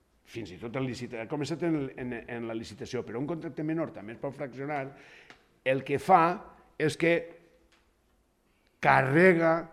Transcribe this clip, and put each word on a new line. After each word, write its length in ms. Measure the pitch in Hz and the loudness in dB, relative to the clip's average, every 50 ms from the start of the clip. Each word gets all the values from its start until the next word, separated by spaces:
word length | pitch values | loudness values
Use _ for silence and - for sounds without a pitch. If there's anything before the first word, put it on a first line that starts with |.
| _ _ _ _ _ - | _ _ _ _ _ -14
fins 240 | - 117 107 87 | -12 -12 -10 -10
i 60 | 92 87 | -12 -12
tot 160 | 104 120 117 | -12 -8 -4
el 80 | 135 135 | -4 -4
licita-, 380 | 131 117 90 120 113 120 113 113 | -4 -4 -6 -8 -10 -8 -10 -8
ha 60 | - | -6
començat 320 | 156 143 143 135 165 135 170 | -4 -4 -4 -4 -4 -4 -2
en, 240 | 170 160 151 135 131 - | 0 0 0 -2 -6 -8
en, 160 | - 131 123 120 113 | -8 -8 -8 -8 -8
en 260 | - - 123 117 117 | -8 -10 -8 -8 -6
la 80 | 113 113 | -6 -6
licitació, 460 | 113 117 - 104 - 120 101 - 120 | -6 -8 -10 -12 -12 -10 -6 -6 -6
però 160 | - - 104 117 | -6 -4 -6 -6
un 80 | 143 | -4
contracte 380 | 139 175 160 147 165 - - 151 | -4 -6 -6 -8 -10 -8 -6 -4
menor 260 | 156 160 165 - 110 - | -4 -2 -2 -4 -4 -8
també 160 | 95 98 104 | -12 -14 -14
es 80 | 117 107 | -12 -8
pot 160 | - 139 131 | -8 -10 -8
fraccionar, 480 | 135 147 127 117 131 139 147 151 143 135 135 135 - - - - - - _ - _ _ _ _ _ _ | -8 -10 -10 -8 -10 -8 -6 -4 -4 -6 -6 -10 -16 -20 -20 -20 -20 -20 _ -20 _ _ _ _ _ _
el 180 | 127 135 139 | 0 0 0
que 160 | 135 - 139 135 | 0 -2 -4 -2
fa 240 | - - 190 170 165 170 - - - - - - _ _ _ - | 4 6 8 8 8 6 2 -2 -8 -14 -20 -20 _ _ _ -2
és 160 | 151 151 143 - | 0 0 0 2
que 140 | 170 165 170 165 - - - - _ _ _ _ _ _ _ _ _ _ _ _ _ _ _ _ _ _ _ _ _ _ _ _ _ _ _ _ | 2 4 4 2 0 -6 -14 -20 _ _ _ _ _ _ _ _ _ _ _ _ _ _ _ _ _ _ _ _ _ _ _ _ _ _ _ _
carrega 880 | - 147 135 135 135 131 139 165 180 190 175 170 165 165 165 170 170 - | 4 4 6 6 4 4 6 6 8 8 6 6 4 4 2 2 -2 -8